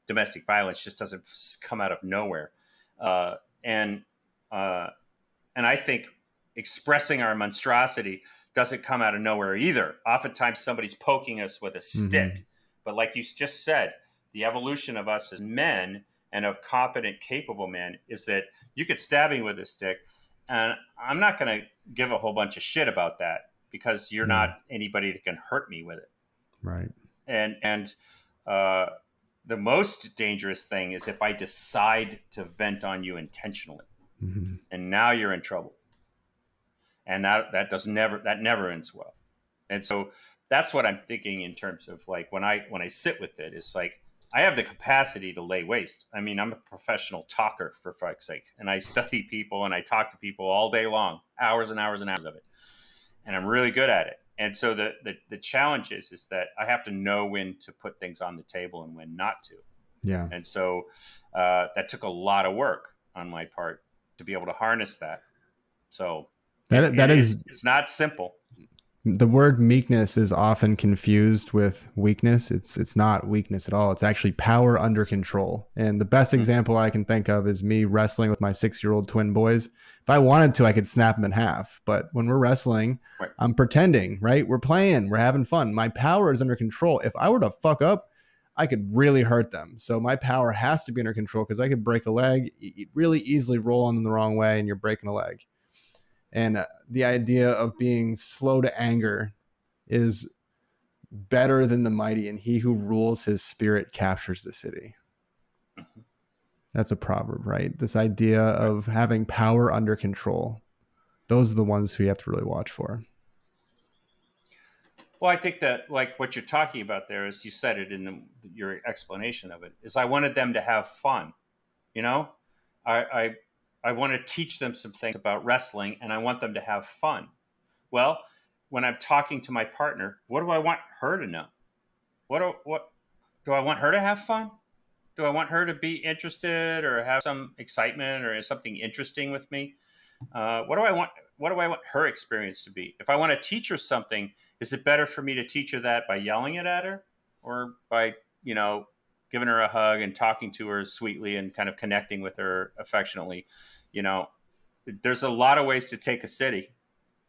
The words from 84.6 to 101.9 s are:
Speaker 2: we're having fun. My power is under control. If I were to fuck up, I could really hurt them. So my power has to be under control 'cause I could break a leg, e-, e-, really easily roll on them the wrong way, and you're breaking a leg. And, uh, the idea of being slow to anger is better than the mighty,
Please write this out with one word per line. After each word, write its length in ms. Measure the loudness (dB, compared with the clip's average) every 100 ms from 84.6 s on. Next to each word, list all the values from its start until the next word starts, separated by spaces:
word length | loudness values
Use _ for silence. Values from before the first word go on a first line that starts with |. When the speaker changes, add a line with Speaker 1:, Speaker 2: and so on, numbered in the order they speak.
| 2 4 6 4 4
Speaker 2:
we're 80 | 4
having 280 | 4 4 2
fun. 280 | 2 2
My 160 | 0 0
power 420 | 2 2 4 4
is 100 | 4
under 140 | 2 0
control. 440 | -2 0 2 2
If 160 | 0 0
I 140 | 4
were 100 | 4
to 120 | 2 2
fuck 200 | 2 4
up, 280 | 4 4 0 _ _ _ _ -2
I 100 | 0
could 200 | 0 2
really 300 | 6 8 8
hurt 280 | 6 4 2
them. 240 | -4 -12 -12
So 200 | -4 -2
my 160 | 0 0
power 360 | 0 2 2
has 320 | 2 2 0
to 80 | -2
be 100 | -4
under 120 | -2
control 300 | -2 -4 -2 -2
'cause 140 | 0
I 100 | 0
could 140 | 0
break 220 | 2 0 2
a 60 |
leg, 400 | 2 4 2 0 -8
e-, 140 | -16 -14
e-, 100 | -8
really 260 | 0 2 2
easily 360 | 2 2 2 0
roll 260 | 2 4 4
on 100 | 2
them 80 |
the 80 | 2
wrong 240 | 2 2 4
way, 240 | 4 4
and 80 | 0
you're 80 | -2
breaking 340 | -2 -2 -4
a 40 |
leg. 280 | -4 -4 -8 _ _ _ _ _ _ _ _ _
And, 240 | -2 0 0
uh, 80 | -4 -10 -6
the 140 | 0 2
idea 440 | 2 2 4 4
of 260 | 4 0 0
being 380 | 2 2 0 -2
slow 440 | -8 -2 2 4
to 180 | 2 0
anger 520 | 0 2 2 -2 -6 -10 _ _ _ _ -2
is 420 | 2 2 0 -6 _ _ _ _ _ _ _ _
better 540 | -12 0 4 6 6 6
than 180 | 4
the 60 |
mighty, 380 | 2